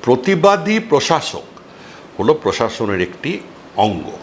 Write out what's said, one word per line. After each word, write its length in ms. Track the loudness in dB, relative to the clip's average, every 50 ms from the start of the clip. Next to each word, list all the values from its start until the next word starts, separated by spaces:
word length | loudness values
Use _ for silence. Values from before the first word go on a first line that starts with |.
প্রতিবাদী 760 | 4 2 2 2 4 0 2 4 4 4 4 4 0 -2 -2 -2
প্রশাসক 640 | 0 2 0 0 2 2 0 0 0 -4 -10 -10 -14 -14 -20 -20 -20 -20 -20 -20 -20 -20 -20 -20 -20 -16 -6 0
হলো 160 | 2 2 2
প্রশাসনের 680 | 2 2 -2 0 0 -2 -2 -2 -4 -2 -2 0 -2
একটি 400 | -2 -4 -4 -8 -8 -6 -6 -6 -10 -16 -20 -20 -20 -12 -2
অঙ্গ। 360 | 0 0 0 0 -4 -8 -10 -12 -14